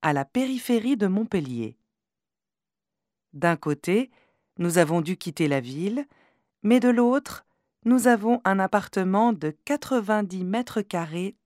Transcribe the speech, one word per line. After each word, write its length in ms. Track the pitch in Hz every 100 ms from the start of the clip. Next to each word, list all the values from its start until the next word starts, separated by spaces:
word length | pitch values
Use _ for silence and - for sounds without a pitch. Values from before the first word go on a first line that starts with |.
à 100 | 160
la 100 | 143
périphérie 760 | 139 254 262 254 - 233 226 269
de 100 | 196
Montpellier. 720 | 196 220 190 135 120 110 - _ _ _ _ _ _ _ _ _ _ _ _ _ _ _
D'un 240 | 147 170 165
côté, 520 | 151 147 - 202 262 _ _ _ _ -
nous 220 | 175 170
avons 220 | 156 170
dû 140 | 156 185
quitter 320 | 175 - 156
la 120 | 139
ville, 480 | 123 139 196 247 285 _ _ _ _ _
mais 160 | 208 247
de 100 | 247
l'autre, 560 | 240 240 269 - - - _ _ _ 226
nous 220 | 254 247
avons 340 | 233 220 240
un 140 | - 196
appartement 760 | 190 208 - 196 185 196 240
de 180 | 196 156
quatre-vingt-dix 920 | 151 - 294 - 254 202 214 196 185
mètres 380 | 180 220 247 220
carrés 560 | 208 175 160 170 190 -